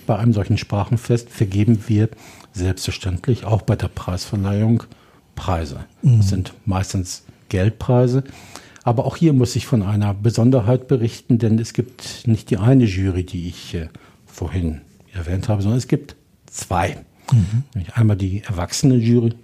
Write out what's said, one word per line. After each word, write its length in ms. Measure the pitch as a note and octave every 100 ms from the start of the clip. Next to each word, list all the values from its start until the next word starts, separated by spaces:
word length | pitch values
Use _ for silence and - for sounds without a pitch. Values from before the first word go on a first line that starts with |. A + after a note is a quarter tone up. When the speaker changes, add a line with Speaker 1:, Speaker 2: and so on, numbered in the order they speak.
| -
Speaker 1:
bei 100 | G#2+
einem 160 | A#2
solchen 240 | G#2+ - G2+
Sprachenfest 720 | - G#2 B2 A#2 - A#2 -
vergeben 520 | - G#2 G2+ G#2 A2 -
wir 220 | G#2 G#2+ - - - -
selbstverständlich 920 | G2 F2+ F#2 - - F#2+ F2 - A#2
auch 160 | G2 G#2
bei 160 | - G#2
der 120 | -
Preisverleihung 960 | - - F2+ - G#2 G2 G2+ A2 A#2 - - _ _ _ -
Preise. 440 | - E2+ D2+ C2+ - _
Speaker 2:
Mhm. 160 | C#3+ A2+
Speaker 1:
Das 100 | G2
sind 260 | F#2+ F#2 -
meistens 600 | - F#2 F2+ F#2+ F2+ - - - -
Geldpreise. 760 | F#2+ G2 - - B2 B2+ B2+ C3 - - - - -
Aber 200 | - A#2
auch 120 | B2+ -
hier 160 | E3
muss 240 | C3+ A#2+ A#2+
ich 100 | -
von 160 | B2
einer 320 | F#2+ G#2 G#2
Besonderheit 720 | G2 A2 A2 A#2 C3 G#2 B2+ -
berichten, 520 | C3+ A2+ - - A#2
denn 200 | A2+ A2+
es 140 | A#2
gibt 560 | - A#2+ - - - -
nicht 220 | A2 -
die 80 | A#2
eine 260 | A2 C3+
Jury, 400 | A#2 F#2 F#2+ F2+
die 240 | E2+ F2+ E2+
ich, 260 | - -
äh, 140 | F2 D#2 - - _ _
vorhin 560 | - E2+ F2+ E2+ D2 - _ _
erwähnt 360 | F#2 E2 F#2+ G2+
habe, 120 | G#2
sondern 160 | G2 B2
es 100 | -
gibt 260 | C3 - - _ _ _
zwei. 520 | - - F2+ F2+ C#2+ - _ -
Speaker 2:
Mhm. 320 | B2 F#2+ A2+ C#3
Speaker 1:
Nämlich 220 | G#2 E2+ -
einmal 200 | A2 G2
die 260 | F#2+ G2
Erwachsene-Jury, 920 | - F2+ F2 - C#3+ B2+ A2+ A#2+ A#2 A2+